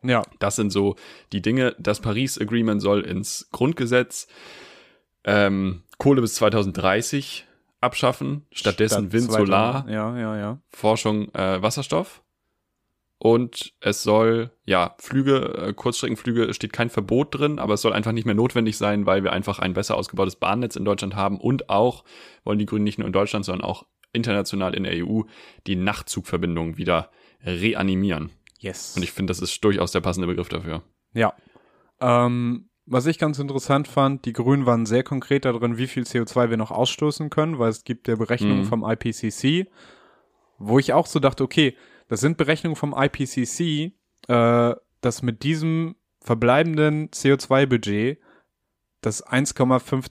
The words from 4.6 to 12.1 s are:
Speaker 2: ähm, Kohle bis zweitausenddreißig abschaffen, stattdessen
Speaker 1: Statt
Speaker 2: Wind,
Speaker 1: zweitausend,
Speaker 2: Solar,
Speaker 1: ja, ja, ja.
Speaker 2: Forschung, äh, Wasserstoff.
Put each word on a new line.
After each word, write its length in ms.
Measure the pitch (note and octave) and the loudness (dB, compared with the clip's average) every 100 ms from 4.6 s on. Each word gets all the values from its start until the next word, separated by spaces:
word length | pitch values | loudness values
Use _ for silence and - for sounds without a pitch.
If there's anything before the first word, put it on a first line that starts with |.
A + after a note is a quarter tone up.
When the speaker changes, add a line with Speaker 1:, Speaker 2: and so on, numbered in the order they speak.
| - - _ _ _ _ - | -20 -20 _ _ _ _ 2
Speaker 2:
ähm, 580 | G#2 G2+ G2 F#2+ F2+ _ - | 4 4 2 -2 -4 _ 0
Kohle 240 | C#3 C#3 | 4 4
bis 140 | A#2 - | 4 2
zweitausenddreißig 1080 | G#2+ A2 G2 F2+ F#2 G2 A2+ C#3+ C3+ - - _ _ _ | 2 2 0 0 2 2 0 -6 -6 -14 -16 _ _ _
abschaffen, 640 | B2 - B2 C3 C3+ C#3+ - | -2 2 0 0 -4 -6 -8
stattdessen 580 | - A2 F#2+ A2 G#2 G2 | -4 -2 2 2 2 0
Speaker 1:
Statt 40 | |
Speaker 2:
Wind, 100 | A2 A#2+ | 0 2
Speaker 1:
zweitausend, 160 | A2 G2+ | 2 4
Speaker 2:
Solar, 420 | F#2+ A2 C3+ C3+ | 4 2 -2 -4
Speaker 1:
ja, 280 | G#2+ G#2+ A#2+ | -6 -4 -6
ja, 200 | A2 G#2+ | -6 -6
ja. 220 | G#2 B2+ _ | -6 -8 _
Speaker 2:
Forschung, 640 | - G#2+ A2+ A2 G#2+ G#2 | -2 0 2 2 0 -2
äh, 280 | - F#2+ F#2+ | -4 -2 0
Wasserstoff. 600 | G#2 B2+ C3+ D#3+ F#3+ | -2 -2 -2 -2 -4